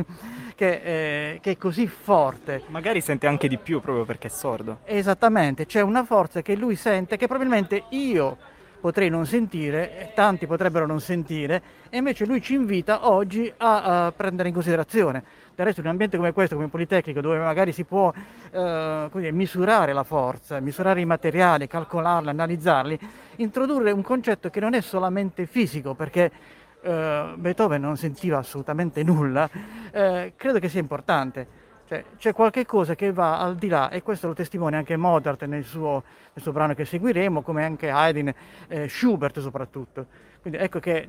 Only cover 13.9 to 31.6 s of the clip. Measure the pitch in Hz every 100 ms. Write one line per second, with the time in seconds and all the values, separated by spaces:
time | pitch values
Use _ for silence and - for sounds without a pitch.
13.9 | 175 170 - 196 180 180 175 170 165 151
14.9 | 226 160 127 - - - - 190 185 160
15.9 | 180 208 180 170 170 180 147 151 170 170
16.9 | 185 160 143 147 160 165 156 190 165 165
17.9 | 196 185 - - - - 185 180 160 160
18.9 | 156 151 190 165 165 190 180 185 220 151
19.9 | 139 135 156 127 127 - 143 135 139 185
20.9 | 185 170 165 160 165 180 151 139 165 156
21.9 | 170 165 170 147 147 165 170 170 143 135
22.9 | 156 214 - - - 220 254 269 285 214
23.9 | 202 190 254 233 202 170 208 214 247 -
24.9 | 190 185 190 190 - 175 247 180 147 135
25.9 | 131 151 175 175 - - - - _ 180
26.9 | 165 160 147 160 165 175 180 214 147 143
27.9 | 147 160 135 180 143 127 139 131 151 175
28.9 | 151 160 160 139 131 156 190 208 226 214
29.9 | 208 196 180 185 - 262 226 175 180 147
30.9 | 143 - 160 131 131 123 -